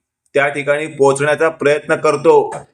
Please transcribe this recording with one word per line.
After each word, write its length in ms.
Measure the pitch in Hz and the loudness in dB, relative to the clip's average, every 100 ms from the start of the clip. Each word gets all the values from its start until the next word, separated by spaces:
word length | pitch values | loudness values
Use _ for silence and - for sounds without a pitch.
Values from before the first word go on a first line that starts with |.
| _ _ _ | _ _ _
त्या 140 | 143 143 | -2 -2
ठिकाणी 400 | 147 143 147 156 | -2 -4 -4 -4
पोहोचण्याचा 640 | 143 135 135 147 147 160 | 0 0 2 0 0 -2
प्रयत्न 460 | 160 139 147 - 147 | 0 0 0 -2 -2
करतो, 600 | 151 147 160 147 139 - - | 0 0 4 4 2 -6 -18